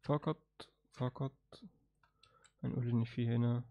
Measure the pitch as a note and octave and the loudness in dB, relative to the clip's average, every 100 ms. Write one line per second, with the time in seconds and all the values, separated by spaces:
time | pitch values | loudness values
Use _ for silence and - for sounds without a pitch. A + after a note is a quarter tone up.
0 | - D3 - D#3 _ _ - _ _ - | 0 0 0 -4 _ _ -20 _ _ -4
1 | B2 - C3+ - _ - G#3+ _ _ _ | -4 -2 -6 -6 _ -20 -20 _ _ _
2 | _ _ - _ - _ B2 - A#2+ A#2+ | _ _ -20 _ -20 _ -4 -2 2 2
3 | A#2 - A#2 A#2 A#2+ A#2+ B2 | 2 0 2 4 4 2 -2